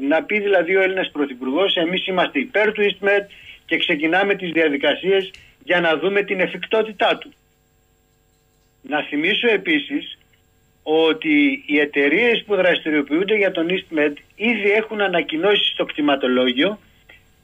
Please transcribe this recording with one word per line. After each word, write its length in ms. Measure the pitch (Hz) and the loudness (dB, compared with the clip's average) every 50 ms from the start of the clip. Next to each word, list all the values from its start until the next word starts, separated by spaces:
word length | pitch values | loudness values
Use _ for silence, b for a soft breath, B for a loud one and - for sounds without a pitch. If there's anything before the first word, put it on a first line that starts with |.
| 135 139 | 0 0
Να 140 | 160 165 | 0 0
πει 180 | - - 202 214 | 0 0 -2 0
δηλαδή 360 | 202 202 196 180 165 170 190 | 2 2 2 2 2 2 2
ο 60 | 190 | 2
Έλληνας 280 | 190 185 190 185 165 - | 2 2 0 -2 -6 -4
Πρωθυπουργός, 680 | - 147 143 135 127 123 127 127 135 170 196 185 - | -4 -4 -4 -4 -4 -6 -6 -2 0 0 0 0 0
«Εμείς 300 | 185 165 170 185 180 - | 0 -2 -2 -2 -4 -4
είμαστε 320 | 190 185 180 160 131 - 143 | -2 -2 -2 -2 0 -2 -4
υπέρ 340 | 123 - - 196 214 214 | -4 -2 0 0 0 0
του 100 | 208 208 | 0 0
EastMed 440 | 202 202 180 - 196 196 202 202 196 - B B B B B B B | 0 0 0 0 0 0 0 0 0 -4 B B B B B B B
και 120 | B 170 | B -4
ξεκινάμε 580 | 156 - - 170 143 156 160 175 190 202 202 196 | -2 -2 -2 -2 -2 0 0 0 2 2 0 0
τις 160 | 185 185 170 | -2 -4 -4
διαδικασίες 800 | 151 165 160 156 143 135 151 147 131 - - 190 196 196 190 - - B B B B B - | 0 2 2 2 0 0 0 0 0 0 0 2 2 2 0 -2 -10 B B B B B -4
για 160 | 143 175 175 | -2 0 2
να 160 | 170 165 156 | 2 2 0
δούμε 260 | 139 160 196 202 202 | 0 0 0 0 0
την 180 | 202 196 202 185 | -2 -2 -2 -2
εφικτότητά 760 | 180 175 - 180 - - 220 220 214 220 208 - 233 190 160 - | -2 -2 -4 -8 -6 -2 0 0 0 -2 -2 0 0 0 0 -2
του». 140 | - - - _ _ _ _ _ _ _ _ _ _ _ _ _ _ _ _ _ _ _ _ _ _ _ _ _ _ _ _ _ | -6 -18 -20 _ _ _ _ _ _ _ _ _ _ _ _ _ _ _ _ _ _ _ _ _ _ _ _ _ _ _ _ _
Να 200 | - - 143 147 | -10 -6 -4 -4
θυμίσω 460 | 143 - 151 147 160 185 208 - - 233 | -4 -4 -4 -2 0 0 0 0 2 2
επίσης 680 | 214 185 - 170 156 143 139 - 139 156 - - - _ _ _ _ _ _ _ _ _ _ _ _ _ | 0 0 0 0 0 0 0 -2 -6 -6 -6 -8 -16 _ _ _ _ _ _ _ _ _ _ _ _ _
ότι 800 | - 147 156 160 160 160 156 156 - 156 151 147 143 139 135 135 - | -2 0 2 4 4 2 2 0 0 2 4 4 4 2 2 -2 -4
οι 120 | - 147 147 | -2 0 0
εταιρείες 640 | 147 147 - 143 139 143 156 208 240 240 220 196 - | 0 0 0 0 2 2 2 2 2 2 2 0 0
που 80 | 208 202 | -2 0
δραστηριοποιούνται 840 | 185 180 180 160 - - 160 151 151 143 143 147 170 202 196 220 | 2 2 2 2 0 0 0 0 0 0 0 0 0 0 0 0
για 140 | 208 196 185 | 2 2 0
τον 160 | 185 170 165 170 | 0 -2 -2 -2
EastMed 420 | 185 185 - - 165 151 147 151 147 - - _ _ | -2 -4 -4 -4 -2 0 0 0 -2 -6 -16 _ _
ήδη 360 | - 202 240 233 208 196 202 | -4 -2 -2 0 0 2 2
έχουν 300 | 202 220 220 - 220 208 | 2 2 0 -2 -4 -2
ανακοινώσει 720 | 202 185 175 170 156 - 156 156 175 208 208 - - - | -2 0 0 -2 -2 -2 -2 0 2 2 2 2 0 -2
στο 120 | - - - | -2 -4 -4
κτηματολόγιο 920 | - - 156 147 143 139 135 135 127 127 127 127 127 120 127 156 196 214 - b b b b b b b b b b b _ | -4 -2 0 0 2 2 2 2 0 2 2 2 0 0 0 0 -2 -2 -6 b b b b b b b b b b b _